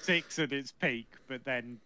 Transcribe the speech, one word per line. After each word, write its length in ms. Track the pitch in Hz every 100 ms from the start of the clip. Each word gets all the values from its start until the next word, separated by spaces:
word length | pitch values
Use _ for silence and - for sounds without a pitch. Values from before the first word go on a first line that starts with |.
Six 360 | - 170 - -
at 140 | 147
its 200 | 139 135
peak, 340 | - 160 120 117 - -
but 160 | 127
then 340 | 127 123 120 117